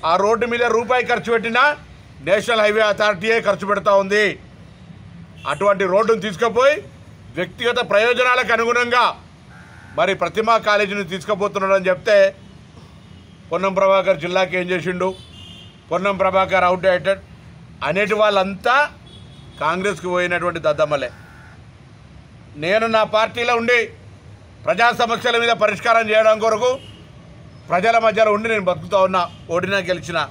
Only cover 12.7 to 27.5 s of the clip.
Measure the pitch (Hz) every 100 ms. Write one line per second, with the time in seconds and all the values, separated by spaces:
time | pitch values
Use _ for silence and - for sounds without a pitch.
12.7 | - - - - - - - - 170 196
13.7 | 190 196 196 180 170 170 185 185 185 180
14.7 | 180 175 180 185 185 - - - - -
15.7 | - - 170 196 185 190 190 185 185 180
16.7 | 185 190 180 190 190 - - - - -
17.7 | - 135 180 208 208 214 196 190 190 240
18.7 | 262 294 - - - - - - - 151
19.7 | 180 196 165 180 180 180 175 175 165 156
20.7 | 147 151 147 123 - - - - - -
21.7 | - - - - - - - - 147 160
22.7 | 214 226 220 214 214 220 240 240 233 233
23.7 | 240 220 - - - - - - - 147
24.7 | 175 240 233 233 226 240 233 233 226 214
25.7 | 196 240 226 214 214 220 220 220 220 254
26.7 | 262 - - - - - - -